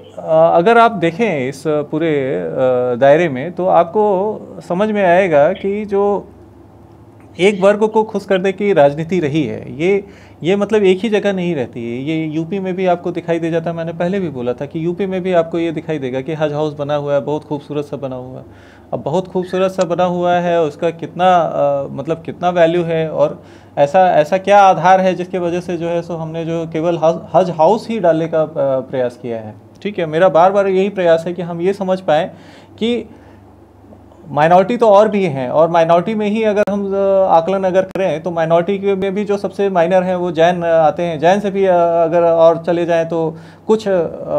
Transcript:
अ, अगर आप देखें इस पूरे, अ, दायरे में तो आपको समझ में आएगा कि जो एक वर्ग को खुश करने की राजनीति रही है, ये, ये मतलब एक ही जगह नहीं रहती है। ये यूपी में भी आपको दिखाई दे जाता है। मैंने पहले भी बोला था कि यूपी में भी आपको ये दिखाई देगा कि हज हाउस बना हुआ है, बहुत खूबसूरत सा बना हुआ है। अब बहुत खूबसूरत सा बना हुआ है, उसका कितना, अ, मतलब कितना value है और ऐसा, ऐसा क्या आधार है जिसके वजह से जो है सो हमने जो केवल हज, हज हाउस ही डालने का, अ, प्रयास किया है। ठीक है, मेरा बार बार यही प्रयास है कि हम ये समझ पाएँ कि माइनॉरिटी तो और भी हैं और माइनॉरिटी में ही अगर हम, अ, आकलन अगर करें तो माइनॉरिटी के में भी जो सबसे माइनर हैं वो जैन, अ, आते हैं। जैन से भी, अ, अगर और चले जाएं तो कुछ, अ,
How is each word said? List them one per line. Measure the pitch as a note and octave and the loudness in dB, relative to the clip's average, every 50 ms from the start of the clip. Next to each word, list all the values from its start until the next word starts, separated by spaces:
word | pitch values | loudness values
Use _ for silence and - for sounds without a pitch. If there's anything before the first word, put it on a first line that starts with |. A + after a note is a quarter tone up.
| - - - - | -4 -18 -18 -12
अ, | - E3 D#3+ D#3+ E3 E3 E3 | -4 0 4 4 6 6 4
अगर | E3+ F3 A3 A#3 A#3 | 4 4 4 6 6
आप | A3+ A#3 | 6 4
देखें | A3+ F#3 E3 E3+ E3+ E3+ A#3+ A3 E3+ C#3+ B2 C3 | 2 0 -2 -2 0 0 -2 -2 -2 -2 -4 -4
इस | C#3 - - | -6 -6 -4
पूरे, | D#3+ D3+ D3+ C#3+ D3 - D#3 E3+ E3 D3+ C#3+ C3 C3 D#3 | -4 -2 -2 -2 -2 -4 -2 -2 0 0 0 -2 -2 -4
अ, | F3+ F3 E3 - D3 C3 B2+ B2+ B2 B2 B2 B2 | -4 -4 -4 -4 0 0 2 2 2 0 0 0
दायरे | A#2 C3+ C#3 C#3+ D#3+ F3 E3 | 4 4 6 6 6 4 0
में | C3 B2 C#3 F3 E3+ | -2 -4 -8 -8 -6
तो | F3 F3+ | -4 -2
आपको | F#3 F3 E3 F3 E3+ E3 G#3+ G#3 G#3 G3 F3+ G3 A3 G#3 - - - - F#3 D#3+ - | 2 2 2 2 2 0 0 0 0 0 0 -2 -4 -6 -8 -12 -16 -18 -14 -10 -6
समझ | F3+ F3 G#3+ A3 | -4 -2 -2 -2
में | G#3+ G#3 G3 | 0 0 2
आएगा | F3 E3+ F#3 G3+ F3+ D#3 C#3+ C#3+ E3 F#3+ | 2 4 4 4 4 4 4 4 2 2
कि | G3 - F#3+ G3+ G#3 G#3+ | -2 -4 -6 -4 -4 -6
जो | G3+ G3 G3 G3+ G3+ G3+ F#3 - - - - - - - - - - - - - - - - - - - - - - - - | -4 -2 0 0 0 0 -2 -6 -10 -20 -20 -20 -20 -20 -20 -20 -20 -20 -20 -20 -20 -20 -20 -20 -20 -20 -20 -20 -14 -4 0
एक | F3 G3+ G#3+ F3+ | 2 2 2 4
वर्ग | F#3 G3+ G#3 G#3 A3 | 4 2 4 4 0
को | G#3+ - A3+ A3 | 0 0 0 -2
खुश | A3 - G3+ F#3+ | -2 -4 -6 -4
करने | - G3 F#3 F3+ G3 F#3+ | -2 -2 0 0 -2 -2
की | - G#3 G3+ G3 | -2 0 0 4
राजनीति | D#3+ C#3+ C#3+ C#3+ D#3 E3 E3 F#3+ F3+ | 4 4 4 4 0 -6 -4 -2 -2
रही | D#3+ C#3 C#3 D#3+ C#3+ | -2 -2 -2 -2 -2
है, | A2 A2 G#2+ - B2+ B2 C3 | -4 -6 -10 -12 -12 -8 -4
ये, | D#3+ F#3 G3+ F#3+ F#3+ - - - - - - - C#3+ | -2 0 0 -2 -2 -8 -16 -20 -20 -20 -16 -8 -2
ये | D#3+ G3 | -2 0
मतलब | G3+ G3+ G3 A3 G#3+ G3+ | 0 0 0 0 2 4
एक | F#3 F#3+ F#3 | 4 2 2
ही | F#3+ A#3 | 0 -2
जगह | G#3+ G3+ F#3+ G3+ G3 | -2 0 0 0 -2
नहीं | F#3 F3 F3 E3+ | -2 -2 -2 -2
रहती | C#3 A#2+ A2+ A#2 B2 A#2 | -4 -4 -6 -8 -10 -8
है। | A#2 A#2 B2 C3+ | -8 -6 -6 -6
ये | D3+ D#3+ D#3+ D#3+ | -4 -4 -4 -4
यूपी | D#3 D3+ D#3+ E3 D#3+ G3+ G3 | -4 -4 -6 -6 -6 -6 -6
में | F#3+ F#3+ F3+ | -6 -6 -4
भी | F#3 F#3+ | -2 0
आपको | F3+ F3 F3 - F#3 | 0 0 0 -2 -6
दिखाई | E3+ E3 E3+ E3+ E3+ E3+ | -6 -6 -4 -4 -4 -2
दे | E3 E3 | -2 -2
जाता | E3 E3 E3 F3 | -4 -4 -4 -4
है। | E3+ | -6
मैंने | E3 E3 E3 E3+ | -6 -8 -8 -6
पहले | E3+ F3 F3+ F#3+ G3+ | -4 -4 -2 -2 -2
भी | F#3 D#3+ | -4 -4
बोला | C3+ B2+ A#2+ A#2+ A#2+ | -6 -6 -4 -4 -4
था | - C#3+ | -6 -6
कि | C#3 - E3 D#3+ | -8 -8 -6 -4
यूपी | F3 F3 E3+ G3+ | -4 -4 -4 -4
में | F#3 F#3 F#3 F3+ | -4 -4 -4 -4
भी | F#3 F3+ | 0 0
आपको | E3+ E3 E3 E3+ E3+ | 0 0 0 -2 -4
ये | E3 E3+ D#3 | -2 -2 -4
दिखाई | E3 D#3 - D#3+ D3 | -6 -6 -6 -6 -6
देगा | C3 B2+ B2 C3 | -4 -4 -6 -6
कि | C3 E3 D#3 | -6 -6 -6
हज | D3 D#3 D3+ D3 | -4 -4 -4 -2
हाउस | D3 D#3 D#3 D3 D3 | -2 -4 -4 -4 -6
बना | C#3+ C#3 D3 | -6 -4 -4
हुआ | D3 C#3+ C#3+ C#3+ | -4 -2 -2 -2
है, | C#3+ | -2
बहुत | - D3 D3 D3+ D3 | -2 -2 -6 -6 -6
खूबसूरत | - D3+ C#3 - - C#3+ D3 C#3+ | -6 -8 -8 -8 -8 -8 -8 -6
सा | D3 D3 | -6 -8
बना | B2+ C#3 C3 C3 | -10 -10 -10 -10
हुआ | B2+ B2+ B2+ C3 C3 | -10 -14 -14 -16 -18
है। | B2+ - - - - - - - - - - | -18 -20 -20 -20 -20 -20 -20 -20 -14 -8 -8
अब | - - | -6 -4
बहुत | C#3+ D3 F#3 F#3 F#3+ | -2 -2 -2 -2 -2
खूबसूरत | - F#3 F3 F3+ - F#3 F#3+ F#3 | -4 -6 -6 -4 -2 -2 -2 -2
सा | F#3 F#3+ F#3 | 0 -2 -4
बना | D#3+ E3+ E3+ F3+ | -2 0 0 0
हुआ | F3+ F3 F3+ F3 F3 F3 | 0 0 -2 0 0 0
है, | F3 F3 F3 E3+ E3+ | 0 0 0 0 0
उसका | E3 D3 D3 - F3 E3 | 0 0 -2 -4 -4 -4
कितना, | E3 E3 D3+ C#3+ - E3 F3+ F#3 F#3 | -4 -4 -10 -10 -4 0 2 4 4
अ, | F3 D#3+ - - C#3+ C#3+ C#3+ C#3+ C#3 C#3 C3+ | 4 2 2 0 0 0 0 0 -2 -4 -6
मतलब | C#3 C3+ C#3 D#3+ E3 E3 - | -8 -8 -6 -4 -6 -6 -6
कितना | - - - F3 F3 | -12 -10 -4 -2 -2
value | F3+ F3 E3 E3 F3 F3 E3+ | 2 4 4 4 4 2 0
है | E3 E3 D#3+ D#3+ D#3 | -2 -2 -2 -2 -2
और | D3 C#3+ C#3+ - - - - - - - - - - D3 | 0 0 0 0 -2 -6 -16 -20 -20 -20 -20 -8 -2 0
ऐसा, | C#3+ C#3+ - F#3+ F#3 F3+ | 0 2 4 4 4 4
ऐसा | E3 - - - F#3+ F#3 | 4 2 2 2 0 -2
क्या | F#3 G3 G3+ G3+ G3 | 2 4 6 6 6
आधार | F#3+ F3+ D#3 D#3+ F3+ F#3+ F#3+ | 6 4 4 4 4 4 4
है | F#3 F#3 F3+ | 4 2 0
जिसके | E3+ F3+ F3+ G3 F#3 | -2 -4 -6 -4 -4
वजह | F3 E3+ E3+ F3 | -2 -2 -4 -4
से | E3+ F#3+ F3+ | -4 -6 -6
जो | E3 E3+ E3+ | -6 -4 -4
है | F3 E3+ E3 | -4 -4 -4
सो | E3 F3 | -6 -8
हमने | D#3+ D#3+ D#3+ D#3+ E3 E3 | -8 -8 -8 -8 -8 -6
जो | D#3+ E3 E3 D#3+ | -4 -4 -4 -6
केवल | E3 E3 D#3+ D#3 F3 E3+ D#3+ D#3 | -6 -4 -4 -2 -2 0 2 2
हज, | E3 - - - - - | 2 0 0 -2 0 2
हज | E3+ F#3+ F3 | 2 2 2
हाउस | E3 D#3+ D#3 E3+ G#3+ A#3+ - - | 2 2 2 4 2 2 -2 -6
ही | A#3 A3+ | -6 0
डालने | F3 E3+ D#3+ D#3+ E3 D#3+ | 2 2 2 2 0 -2
का, | D#3+ D#3+ D#3 | -2 -2 -2
अ, | - D#3+ D#3 C#3 C#3 C3+ C3 | -2 -2 -4 -2 -2 -2 -2
प्रयास | B2 - - C3 B2 A#2+ A#2+ - - | -4 -4 -4 -4 -4 -4 -4 -8 -10
किया | B2 A#2 A2 | -8 -8 -8
है। | A2 G#2+ G#2+ - - - - - - | -10 -12 -16 -18 -20 -20 -18 -12 -10
ठीक | G3+ G#3 F#3 | -10 -6 -6
है, | E3+ | -4
मेरा | D#3 D3+ E3 F#3 F#3 | -2 0 2 2 4
बार | D#3 D#3+ F3 F#3+ G3 | 4 6 4 4 4
बार | G3+ G3 | 2 0
यही | G3 F#3+ F#3 F#3+ G3+ | 0 2 0 0 0
प्रयास | F#3+ F#3+ F3+ E3+ E3 D#3+ E3 | -2 0 2 2 2 2 0
है | F3+ F3 | -4 -8
कि | F3+ F3 | -8 -8
हम | E3 F3 E3+ | -8 -6 -4
ये | E3+ F#3+ G3+ | -2 -2 -2
समझ | G3 G3 F#3 F#3 F#3 | -2 -2 -4 -4 -2
पाएँ | F#3 - D3+ D#3 F3+ - - - - - - - - - - - | 0 0 0 0 0 -2 -8 -14 -20 -20 -20 -20 -20 -20 -12 -6
कि | G#3 A#3 A#3+ A3+ - - - - - - - - - - - - - - _ _ - - - - - - - - - D#3 C#3 | -4 -4 -2 -4 -6 -10 -16 -20 -20 -20 -20 -20 -20 -20 -20 -20 -20 -20 _ _ -20 -20 -20 -20 -20 -20 -20 -20 -16 -6 -2
माइनॉरिटी | C#3+ D3+ E3 F3+ F#3 G3 F#3+ A#3+ | 2 4 6 6 4 4 4 0
तो | A#3 A#3+ A3 | 2 4 6
और | G3 G3 G#3+ G#3+ | 6 6 6 4
भी | G3 G3+ F#3+ | 2 0 -2
हैं | E3+ C#3 C3+ B2+ B2 | -2 -2 -4 -4 -2
और | C#3 D3 E3 E3+ | 2 2 2 2
माइनॉरिटी | E3+ E3+ E3 E3 E3+ F3 E3+ A3 A3+ | 4 2 2 4 4 2 2 0 -2
में | G#3+ G#3+ | -2 -2
ही | G#3 G#3 A3+ A3 | -2 -2 -2 0
अगर | G#3+ G3+ G#3 G#3 G3 | 0 0 0 0 -2
हम, | G3+ G#3 G3+ G3 F#3+ | -2 -4 -4 -4 -2
अ, | G3 G3 G3 G3 F#3+ F#3+ F#3 | -2 0 2 2 2 2 4
आकलन | F3 E3 E3 F#3+ F#3+ G3 F#3+ | 4 2 2 2 -2 -2 0
अगर | F#3 F3+ F#3+ F#3+ | 0 2 2 0
करें | F#3+ - F3 F#3+ F3+ D3 D#3+ D#3+ | 0 -2 -4 -2 -2 -2 -4 -6
तो | F3+ | -6
माइनॉरिटी | E3+ E3 E3 D#3+ E3 E3+ E3+ G3+ G3+ F#3+ | -4 -2 0 2 2 2 2 0 -2 -2
के | G3 G3+ G3 | -2 -2 -2
में | F#3+ F#3+ G3 F#3 | -2 -2 -4 -4
भी | G#3 G#3 | -4 -4
जो | G3 G3+ | -2 -4
सबसे | G3+ G3+ F#3+ F#3+ - G3+ G3 | -4 -4 -6 -4 -2 -2 0
माइनर | F#3+ F3 E3 E3+ F#3+ F#3 F3+ | 2 0 0 2 2 2 0
हैं | F#3 F#3 | 0 -2
वो | F3+ F3 F3+ E3+ | -2 -4 -2 0
जैन, | D#3 D#3+ F3 F3+ F3 E3+ | 2 2 2 2 0 0
अ, | |
आते | E3+ E3 E3 D#3+ D3+ D3 E3+ F3 | 0 2 4 4 2 2 0 -4
हैं। | E3+ E3 C#3+ | -4 -4 0
जैन | D3+ E3+ F#3+ G#3 | 2 2 2 2
से | G3+ G3+ | 0 -2
भी, | F#3 G3 G3 | -2 0 2
अ, | F#3+ F3+ F3 E3+ E3+ E3 E3+ E3+ | 2 4 4 2 2 2 2 2
अगर | D#3+ E3+ F3 E3+ | 2 2 2 4
और | E3+ E3 E3 E3 E3 E3 E3 E3 | 4 4 6 6 4 4 4 0
चले | F3+ E3+ E3+ F3 | -2 -2 0 0
जाएं | D#3+ E3+ E3 E3 E3 | 0 0 0 0 -2
तो | E3+ E3 D#3+ D#3+ D#3+ - - - - - - | -2 -4 -4 -4 -6 -8 -16 -20 -20 -10 -2
कुछ, | - A3 G#3+ A3 G3+ | 0 0 0 0 0
अ, | F#3+ F3+ D#3+ D#3 D3 - D#3+ D#3 D3+ | 0 0 0 -2 -6 -10 -8 -4 -2